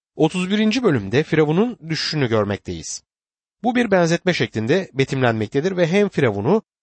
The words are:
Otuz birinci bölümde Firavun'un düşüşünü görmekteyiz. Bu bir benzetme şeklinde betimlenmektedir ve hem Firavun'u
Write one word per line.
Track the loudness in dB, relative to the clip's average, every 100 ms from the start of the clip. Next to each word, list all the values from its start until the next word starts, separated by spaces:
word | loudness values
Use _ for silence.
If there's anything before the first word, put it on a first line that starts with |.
| _ -2
Otuz | -2 0 -4
birinci | 0 2 2
bölümde | 0 0 0 -2
Firavun'un | 0 2 2 2 0 -2 -8
düşüşünü | -6 -4 -2 0
görmekteyiz. | 0 0 -4 -6 -10 -10 -14 _ _ _ _ _ _
Bu | -2 0
bir | 2
benzetme | 2 2 0 0
şeklinde | -2 -2 -2 0 0 -2
betimlenmektedir | -4 -2 0 0 0 -2 -2 -2 0
ve | 0
hem | 2 0
Firavun'u | 0 0 0 0 0 -2 _